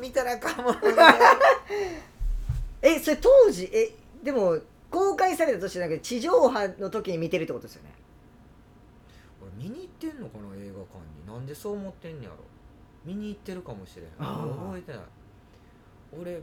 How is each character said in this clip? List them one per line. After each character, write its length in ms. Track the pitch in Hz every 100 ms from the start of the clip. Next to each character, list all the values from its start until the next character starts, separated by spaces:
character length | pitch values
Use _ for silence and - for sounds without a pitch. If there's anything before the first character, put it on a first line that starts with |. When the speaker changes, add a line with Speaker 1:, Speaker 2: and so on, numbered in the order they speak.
Speaker 1:
見 100 | 254
た 140 | 262
ら 80 | 247
あ 60 | 240
か 220 | - -
ん 40 |
も 80 | 247
ん 20 |
ね」。 60 | - 415 - 330 - 466 523 - - - 415 381 320 - - - - - - - -
Speaker 2:
<laughs> 0 |
え、 180 | 277 311
そ 120 | 302
れ 60 | 302
当 340 | 466 539 440
時、 140 | 180 185
え、 220 | 220 220 - - -
で 100 | -
も 260 | 269 185 160 - - -
公 260 | 339 392 349
開 200 | 370 330
さ 80 | 320
れ 80 |
た 60 | 202
年 120 | 190
じ 60 | 180
ゃ 40 |
な 60 | 175
く 60 | 156
て 40 |
地 200 | - 240
上 280 | 294 - 262
波 200 | 247 196 180
の 120 | 196
時 200 | 214 185
に 80 | 165
見 100 | 160
て 100 | 175
る 60 |
っ 20 | 156
て 60 |
こ 60 | 123
と 80 | 113
で 60 |
す 40 | -
よ 60 |
ね。 100 | - - _ - - - - - - - - - - - - - 98 98
Speaker 1:
俺 60 |
見 60 | 165
に 100 | 294
行 20 |
っ 40 | 370
て 300 | - 320 302
ん 20 |
の 80 | 156
か 100 | 104
な、 160 | 101 98
映 120 | 101
画 120 | 98
館 180 | 92 92 80 76
に。 60 | 90
な 120 | 117
ん 80 | 135
で 80 |
そ 160 | 147 214
う 20 |
思 160 | 208 190
っ 20 |
て 200 | - 170
ん 80 | 156
ね 40 |
や 60 | 104
ろ。 60 | 82 - - - - - -
見 100 | 156
に 140 | 202 208
行 80 | 202
っ 40 |
て 140 | -
る 80 | 180
か 100 | 160
も 120 | 104 92
し 100 | 90
れ 60 |
ん。 40 | 80 -
Speaker 2:
あ 260 | 143 - 156
ー。 200 | 139 185
Speaker 1:
覚 120 | 180
え 20 |
て 100 | 175
な 60 | 117
い。 20 | 85 - - - - - - - - - - 151
俺 220 | 175 175